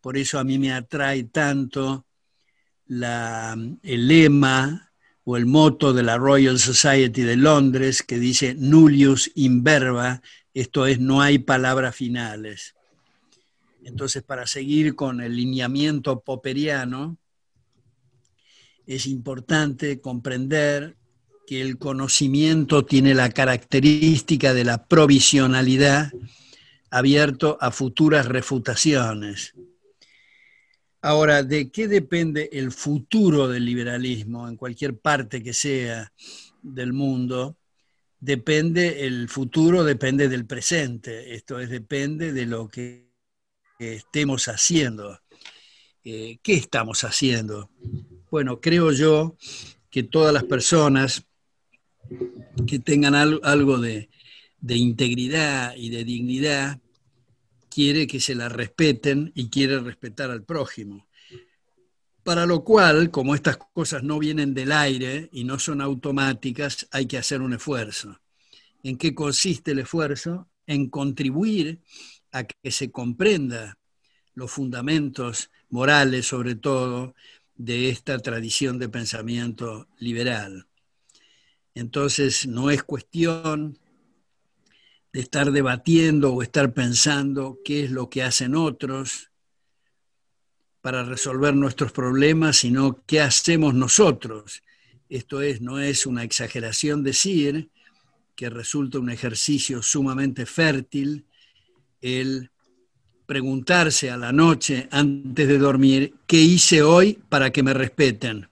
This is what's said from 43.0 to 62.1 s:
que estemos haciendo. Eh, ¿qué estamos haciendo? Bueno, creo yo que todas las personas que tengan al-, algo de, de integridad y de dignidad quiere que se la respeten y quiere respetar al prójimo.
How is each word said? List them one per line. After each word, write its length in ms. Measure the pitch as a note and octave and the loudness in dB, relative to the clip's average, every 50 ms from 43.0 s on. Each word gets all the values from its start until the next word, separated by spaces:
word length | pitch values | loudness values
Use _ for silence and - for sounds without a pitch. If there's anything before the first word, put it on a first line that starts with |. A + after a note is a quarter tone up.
| B2 _ _ _ _ _ _ _ _ _ _ _ _ _ _ _ | _ _ _ _ _ _ _ _ _ _ _ _ _ _ _ _
que 160 | A#2 A2+ A2+ | -14 -12 -12
estemos 540 | G#2 - _ - D3 D3 C#3 C3+ A#2 - - | -14 -16 _ -2 -2 0 0 -2 -2 -4 -6
haciendo. 720 | A2 G#2 - - E3+ D#3+ D3 B2 A2 G#2+ G2+ G2+ F#2+ - _ _ _ _ - - - - _ _ _ _ _ _ _ _ | -2 0 0 2 2 2 0 0 -6 -10 -14 -16 -18 -20 _ _ _ _ -20 -20 -20 -20 _ _ _ _ _ _ _ _
Eh, 360 | _ A#2 A2+ A2 A2 A#2 A#2 _ | _ -14 -14 -12 -12 -14 -16 _
¿qué 120 | _ - G3+ | _ 0 0
estamos 500 | D#3+ A#2 - - C3+ A2+ A2+ G#2+ - - | 0 0 -2 -4 -4 -4 -4 -6 -6 -6
haciendo? 680 | A2 - - C#3+ C3 B2 A2+ A2 G#2+ G#2 G#2 G#2 - _ _ - - - - - _ - - _ _ | -4 -4 0 0 0 0 0 -2 -6 -8 -10 -12 -16 _ _ -14 -12 -12 -12 -14 _ -20 -20 _ _
Bueno, 320 | - D3+ C#3 C3 B2 A#2 | -4 -4 -4 -4 -6 -4
creo 300 | - E3 E3 F3 E3 D#3+ | -2 0 2 4 4 2
yo 460 | C#3+ B2+ D3+ D#3 D#3 D3+ D#3+ E3 E3 _ - - - - - - - _ _ _ | 2 4 4 4 4 4 2 -2 -6 _ -20 -20 -18 -18 -20 -20 -20 _ _ _
que 120 | - C3 | -6 -6
todas 320 | A#2+ - - D#3+ D#3 D3+ D3 | -6 0 2 4 4 4 4
las 80 | C#3+ | 2
personas 840 | B2 - C#3 B2+ - - E3+ E3 D3+ D3 C3+ C3+ C3+ C3 - - - _ _ _ _ _ _ _ _ _ _ _ _ _ _ _ _ - - - - - - - - _ - - - | 0 0 -2 -2 0 4 4 4 6 6 4 4 2 0 -2 -8 -10 _ _ _ _ _ _ _ _ _ _ _ _ _ _ _ _ -18 -12 -12 -12 -12 -12 -18 -20 _ -6 -4 -4
que 140 | A#2 - C3 | -4 -4 -4
tengan 340 | - - D3 C#3+ D3 C#3+ C#3+ | -2 0 2 2 4 4 4
al-, 260 | C#3+ D3 D3+ D#3 D3+ - | 4 4 2 2 0 2
algo 340 | D3 C#3+ D3 C#3+ C#3 C3+ B2 | 2 4 4 4 4 2 2
de, 300 | A#2 A#2 A2 G#2+ G#2+ _ _ _ _ - - - _ _ _ _ | 0 -4 -6 -8 -10 _ _ _ _ -20 -20 -20 _ _ _ _
de 180 | - A#2+ B2 | -8 -4 0
integridad 1000 | A#2+ B2 B2 A#2 A2+ C3+ B2 A#2+ B2 B2 B2+ D3 D#3+ D#3 D3 C#3 C3+ B2 B2 B2+ | 2 2 0 2 0 -2 -2 0 -4 -4 -4 -2 -2 -2 0 -2 -4 -6 -6 -10
y 140 | C3 A#2+ A#2 | -12 -12 -10
de 140 | A#2 A#2 A#2 | -10 -8 -8
dignidad 760 | A#2 A#2+ A#2+ B2 B2 B2+ C3 C#3+ D3+ C#3+ C#3 C3+ C#3 C#3+ B2+ _ _ _ _ _ _ _ _ _ _ _ _ _ _ _ _ _ _ | -8 -6 -6 -6 -6 -4 -2 -2 -2 -2 -2 -4 -6 -8 -12 _ _ _ _ _ _ _ _ _ _ _ _ _ _ _ _ _ _
quiere 380 | - - C#3+ C#3+ C#3+ D#3 D3+ | -2 0 0 2 2 0 -2
que 140 | A#2+ - C3 | -4 -4 -6
se 140 | - - C3 | -6 -6 -6
la 140 | A#2+ A#2+ A#2+ | -6 -8 -8
respeten 840 | A#2 A#2 A#2 - _ - E3 D#3 C#3+ A#2 - D3 C#3 C#3 D3+ E3+ - | -8 -8 -8 -8 _ 0 2 2 2 0 0 -2 0 0 -2 -6 -8
y 160 | - B2 A2 | -10 -10 -6
quiere 280 | - C#3 C3+ C3 C#3 C3+ | -2 -2 0 0 0 -4
respetar 500 | A#2+ B2 A#2 _ - A#2+ G#2 - C#3+ B2+ | -6 -10 -14 _ -18 -18 -12 -10 -10 -10
al 140 | B2 A2+ G2+ | -10 -12 -12
prójimo. 600 | - E3 D#3 C3+ - - - A2 G2+ G2 G2 _ _ _ _ _ _ F4+ - _ _ _ _ _ _ _ _ _ _ _ _ _ _ | -10 -8 -8 -8 -8 -10 -16 -16 -16 -16 -20 _ _ _ _ _ _ -20 -20 _ _ _ _ _ _ _ _ _ _ _ _ _ _